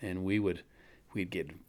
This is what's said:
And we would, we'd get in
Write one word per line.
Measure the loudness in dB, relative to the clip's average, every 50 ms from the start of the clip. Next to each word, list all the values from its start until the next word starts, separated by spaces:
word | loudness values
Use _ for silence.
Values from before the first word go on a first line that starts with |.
And | -6 -4 -2 0 2
we | 2 4 4
would, | 4 2 2 0 -4 -16 -20 -20 -20 -20 -20 -20 -16 -6 -4
we'd | -2 -2 0
get | 0 -2 -4 -4
in | -6 -14 -4